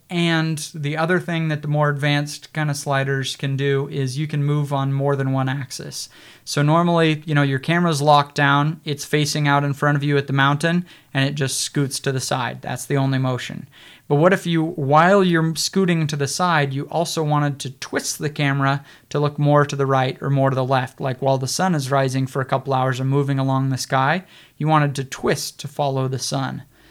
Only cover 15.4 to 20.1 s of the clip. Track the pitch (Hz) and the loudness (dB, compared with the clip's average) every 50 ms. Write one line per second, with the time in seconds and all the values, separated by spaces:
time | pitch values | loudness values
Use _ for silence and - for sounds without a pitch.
15.4 | 160 160 160 151 - - - 190 190 180 175 165 160 147 156 147 143 135 - - | 2 0 0 -2 -4 -2 0 2 2 2 2 2 0 0 -2 -2 -4 -4 -2 0
16.4 | 180 180 170 151 143 139 135 135 147 - - 156 170 165 - 165 156 147 151 147 | 0 2 2 2 2 0 -2 -4 -6 -4 -2 -2 -2 -2 -2 -2 0 2 2 2
17.4 | 147 147 139 139 - 131 123 - - - - - - - - - 160 147 151 - | 2 0 -2 -4 -8 -10 -10 -10 -10 -6 -4 -4 -4 -4 -6 -6 -6 -6 -4 -2
18.4 | 151 139 139 139 139 135 139 143 147 - - - _ - - 147 147 147 147 - | 0 0 0 2 2 2 0 0 -4 -10 -20 -20 _ -6 -2 -2 -2 -2 0 0
19.4 | 147 147 147 147 143 143 143 139 139 131 135 131 131 127 | 2 4 6 6 4 4 2 -2 0 2 2 2 0 0